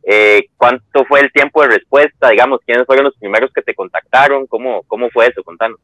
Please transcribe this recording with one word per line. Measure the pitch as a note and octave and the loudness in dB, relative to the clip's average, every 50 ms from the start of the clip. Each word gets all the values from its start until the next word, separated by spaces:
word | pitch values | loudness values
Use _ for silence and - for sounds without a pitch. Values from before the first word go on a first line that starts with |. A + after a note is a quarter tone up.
| _ | _
eh, | - G#2 G#2+ G#2+ G#2 G#2 G#2 - _ _ _ | 0 0 2 4 4 4 2 0 _ _ _
¿cuánto | B2 A#2+ B2+ B2 _ _ _ C#3+ C3 | 0 0 0 -2 _ _ _ -2 0
fue | - C#3+ C#3 | 2 2 2
el | C#3+ C3+ | 2 2
tiempo | _ C#3+ C#3 C#3+ _ D#3 | _ -2 -2 0 _ 0
de | D3 C3 | 2 2
respuesta? | A2 G2+ - _ - C#3 D3 D3 _ _ C#3 B2+ | 2 -2 -2 _ 0 2 2 0 _ _ 0 2
Digamos, | A2+ C3+ B2 C3 C3+ A#2+ _ | 4 2 2 0 0 -6 _
¿quiénes | - A#2 A#2+ B2+ | -4 -2 -2 0
fueron | - C3 C3+ C#3 | 0 0 0 0
los | C#3 C3+ | -2 -4
primeros | _ G#2+ G2 G2+ A2 B2 C3+ | _ -10 -4 -2 -2 -2 -2
que | _ - | _ -8
te | - - G#2 | -8 -8 -10
contactaron? | - F#2+ F#2 - E2+ _ _ - B2+ C#3 C#3+ C#3 C#3 C3+ | -10 -12 -10 -10 -12 _ _ 0 0 2 2 0 -2 -6
¿Cómo, | - - A2 B2 C3 A#2 F#2+ - | -6 -8 -8 -6 -6 -8 -8 -8
cómo | _ - A2+ B2 A#2 | _ -8 -6 -6 -4
fue | _ A#2+ A2+ | _ 0 0
eso? | B2 A#2+ - | 0 0 -4
Contanos. | - - E2+ E2+ A2+ A2+ A2 _ | -16 -16 -10 _ -8 -8 -8 _